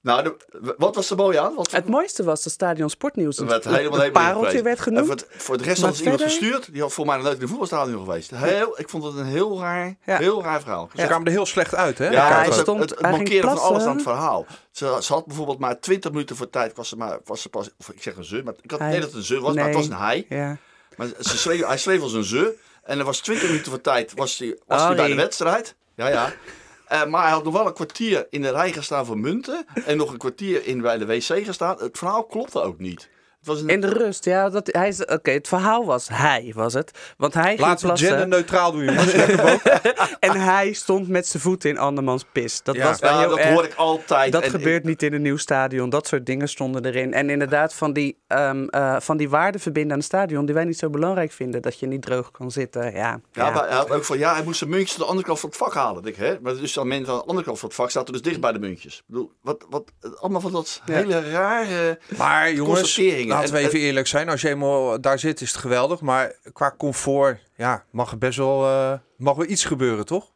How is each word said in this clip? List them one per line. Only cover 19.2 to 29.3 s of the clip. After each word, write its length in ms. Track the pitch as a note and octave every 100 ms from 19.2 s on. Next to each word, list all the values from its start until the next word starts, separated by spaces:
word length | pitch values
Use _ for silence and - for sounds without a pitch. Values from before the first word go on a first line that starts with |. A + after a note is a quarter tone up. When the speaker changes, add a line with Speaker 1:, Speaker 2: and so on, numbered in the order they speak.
Speaker 1:
het 100 | G2
een 60 | C3
ze 60 |
was, 120 | C3
maar 100 | D3
het 80 | D3
Speaker 2:
Nee. 80 | D3+ D3+
Speaker 1:
was 100 | F#2+
een 60 |
hij. 220 | G#2 C#3 -
Speaker 2:
Ja. 280 | C3+ C#3+ D3 _ _ _ -
Speaker 1:
Maar 100 | B2 -
ze 180 | A#2+ -
schreef, 280 | F#3+ F#3 -
hij 120 | C3
schreef 220 | - F#3
als 100 | C#3
een 120 | A2+
ze. 320 | G2+ A#2+ G#3 A3 _ _
En 160 | - C#3
er 60 |
was 160 | C#3 C3+
twintig 280 | - A3 F3+
minuten 220 | D#3 D3
voor 100 | C3
tijd, 320 | - B2+ A2+
was 240 | - C3 -
hij, 200 | A#2+ - _
was 120 | C#3
hij 80 | E3
bij 80 | F3+
de 40 |
Speaker 2:
Harry. 140 | C#3+ C#3
Speaker 1:
wedstrijd. 580 | E3+ - E3 G#3+ A3+ - _
Ja, 140 | - B2
ja. 240 | B2+ B2 - - - - - _
Eh, 160 | D3+ D3+
maar 160 | E3
hij 80 | E3
had 120 | D#3+
nog 80 | D#3
wel 140 | F3+ G#3
een 60 |
kwartier 520 | - D#3+ - A3+ F#3+ -
in 120 | C#3+
de 80 | C3+
rij 220 | C3+ F3+
gestaan 340 | D3+ C#3+ C#3+ A#2+
voor 120 | A2
munten. 480 | A#2+